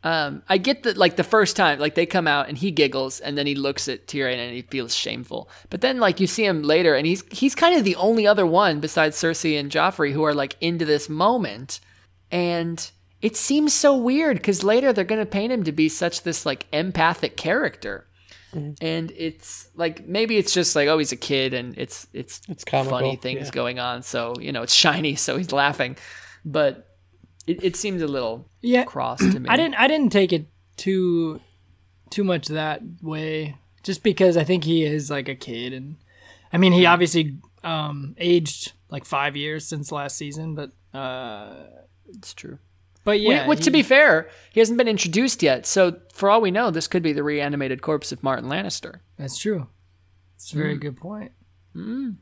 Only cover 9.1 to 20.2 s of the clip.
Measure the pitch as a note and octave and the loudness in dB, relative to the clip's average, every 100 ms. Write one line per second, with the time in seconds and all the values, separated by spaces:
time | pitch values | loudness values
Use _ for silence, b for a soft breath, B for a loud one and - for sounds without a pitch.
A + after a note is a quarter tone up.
9.1 | D3 E3 E3 E3 D3 C#3+ D3+ E3+ F#3+ C#3+ | 2 -2 0 -2 -2 -2 0 0 2 -2
10.1 | C#3 D#3 D3 C#3 - E3 E3+ D#3 D3 D3 | 2 0 0 -2 -2 -2 0 2 0 0
11.1 | D3+ G3 B3 D3+ G#2 C#3 - b b b | 0 2 2 -2 -6 -12 -14 b b b
12.1 | _ _ F3 F3 E3+ E3+ E3 - _ _ | _ _ -2 0 -2 -4 -6 -12 _ _
13.1 | _ A3 A3+ - C#4+ D4+ - C#4+ C4+ A#3+ | _ -4 -2 0 2 2 4 4 4 2
14.1 | C#4 D#4+ G#3 - F3+ F#3+ A3+ C4+ G#3+ F#3 | 2 2 0 0 0 2 4 4 2 0
15.1 | A3 G#3+ G3 A3 B3+ D#3+ D3+ D#3 - F3 | -2 -2 -2 -2 -2 -2 2 0 2 -4
16.1 | - F3 D#3 D#3 C3+ - D3+ F#3 F3+ E3 | -4 -6 -4 -4 -6 -4 -4 -2 2 2
17.1 | E3+ - - D#3+ A#3 C#4+ - G#2 G2 _ | 2 -6 -4 -2 0 -2 -6 -12 -12 _
18.1 | b b b b D#3+ D3 D3 D#3+ E3 E3 | b b b b -10 -10 -8 -4 -4 -6
19.1 | - E3 D#3+ - - - - E3+ D#3+ - | -8 -10 -10 -14 -14 -16 -6 -6 -6 -6
20.1 | G3 | -2